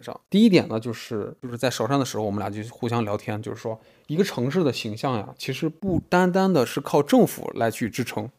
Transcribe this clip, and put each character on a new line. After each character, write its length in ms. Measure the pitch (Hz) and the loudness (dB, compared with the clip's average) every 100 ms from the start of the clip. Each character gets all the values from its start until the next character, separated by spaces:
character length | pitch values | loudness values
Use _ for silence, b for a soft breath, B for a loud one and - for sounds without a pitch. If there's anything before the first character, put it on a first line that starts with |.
上， 180 | - - - | -12 -14 2
第 120 | 196 | 6
一 80 | 226 | 8
点 180 | 165 - | 6 4
呢， 100 | 113 | -4
就 140 | 120 | -4
是， 420 | 110 - 110 101 - | -8 -6 -6 -6 -10
就 60 | 127 | -12
是 100 | 120 | -2
在 120 | 127 | -2
韶 180 | - 113 | 0 0
山 100 | 139 | 2
的 60 | |
时 140 | 123 107 | 0 -2
候， 60 | |
我 60 | 107 | -2
们 100 | 101 | -2
俩 100 | 101 | -4
就 120 | 107 113 | -6 -10
互 200 | - 120 | -6 -2
相 160 | 117 | -2
聊 100 | 104 | -2
天， 260 | 104 - 107 | -4 -4 -8
就 140 | 107 | -8
是 60 | 110 | -8
说 180 | 113 110 b b b | -8 -10 b b b
一 100 | 156 | -2
个 60 | |
城 280 | 196 131 127 | 0 0 -2
市 100 | 180 | 2
的 120 | 143 | 0
形 240 | 110 110 107 | 0 -6 -4
象 180 | 139 | -4
呀， 180 | 113 110 - | -4 -6 -10
其 160 | - | -8
实 160 | 131 160 | -4 -6
不 320 | - 190 165 - | -4 -2 -2 2
单 200 | 180 185 | 2 4
单 220 | 190 190 | 4 4
的 140 | 156 | 4
是 160 | 117 143 | 2 -2
靠 200 | - 151 | 0 2
政 240 | 143 254 | 4 6
府 240 | 160 - 50 | 4 2 -6
来 160 | - 113 | -2 -2
去 180 | - 113 | 0 -4
支 140 | - | -4
撑 260 | 113 110 113 | -4 -4 -8